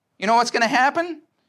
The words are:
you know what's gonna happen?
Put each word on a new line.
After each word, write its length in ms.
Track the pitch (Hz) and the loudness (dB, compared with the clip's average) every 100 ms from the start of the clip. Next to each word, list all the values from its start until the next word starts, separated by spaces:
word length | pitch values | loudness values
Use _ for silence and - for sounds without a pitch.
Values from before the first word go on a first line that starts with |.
| _ _ | _ _
you 80 | 196 | 0
know 100 | 233 | 0
what's 160 | 240 | 0
gonna 160 | 370 226 | 0 0
happen? 520 | 240 269 330 349 302 - _ | 2 2 0 -4 -8 -18 _